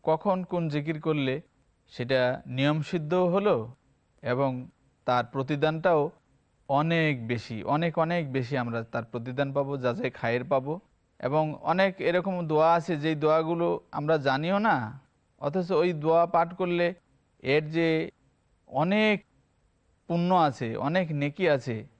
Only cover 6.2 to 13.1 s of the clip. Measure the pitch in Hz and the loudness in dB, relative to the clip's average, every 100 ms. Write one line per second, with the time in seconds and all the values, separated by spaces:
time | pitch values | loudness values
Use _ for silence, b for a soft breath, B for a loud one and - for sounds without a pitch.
6.2 | _ _ _ _ - 139 160 165 156 131 | _ _ _ _ -2 0 2 2 2 0
7.2 | 113 117 - 110 101 147 170 160 160 175 | -4 -6 -4 -8 -2 0 0 0 0 -2
8.2 | 147 131 120 135 120 117 113 120 117 120 | -2 -4 -2 -4 -2 -6 -6 -8 -6 -8
9.2 | 120 127 139 139 139 143 123 120 135 - | -6 -4 -2 -2 -2 -2 -2 -2 -6 -4
10.2 | 120 120 - 135 135 175 _ _ _ _ | -2 -2 0 -2 -2 -10 _ _ _ _
11.2 | 127 151 156 151 - 175 196 180 151 175 | -2 0 -2 -4 -2 2 0 0 0 0
12.2 | 190 180 165 156 160 170 160 156 156 | -2 -4 0 4 4 4 2 -2 -2